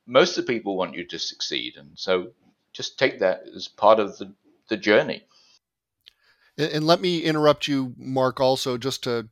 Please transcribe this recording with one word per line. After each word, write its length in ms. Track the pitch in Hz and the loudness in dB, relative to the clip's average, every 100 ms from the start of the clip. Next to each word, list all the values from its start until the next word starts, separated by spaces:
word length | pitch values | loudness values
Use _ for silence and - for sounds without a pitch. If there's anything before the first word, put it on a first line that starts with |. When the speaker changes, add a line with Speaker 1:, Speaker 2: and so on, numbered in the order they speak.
| - | 2
Speaker 1:
most 300 | 127 180 - | 4 4 2
of 100 | 135 | -4
the 60 | |
people 240 | 113 104 95 | -4 -4 -4
want 180 | 85 | -4
you 120 | 90 87 | -8 -12
to 120 | 78 | -10
succeed. 560 | - - - 71 62 73 | -10 -8 -6 -6 -6 -14
And 140 | 71 | -20
so 380 | 80 95 92 90 - _ _ _ | -8 -2 -2 -2 -14 _ _ _
just 260 | - - - | -12 -12 -2
take 220 | 131 123 | -2 0
that 220 | 95 - - | -2 -2 -8
as 140 | 92 - | -16 -16
part 320 | - 107 110 | 2 4 4
of 180 | 101 - | 2 -6
the, 140 | 101 - _ _ - | -16 -18 _ _ -8
the 80 | 104 | -2
journey. 460 | 104 110 180 - - _ _ _ _ _ _ _ _ _ _ _ _ - | 4 4 2 -4 -14 _ _ _ _ _ _ _ _ _ _ _ _ -6
Speaker 2:
And, 140 | 156 | -4
and 140 | - 156 | 0 2
let 140 | 180 | 2
me 180 | 185 170 | 2 -2
interrupt 480 | 156 156 151 143 147 | 0 2 4 4 0
you, 260 | 139 127 120 | -2 -4 -8
Mark, 440 | 131 131 131 120 | -6 0 0 2
also 380 | 131 135 135 123 | 2 2 -2 -4
just 260 | 131 - | -4 -6
to, 240 | 131 117 110 | -4 -4 -6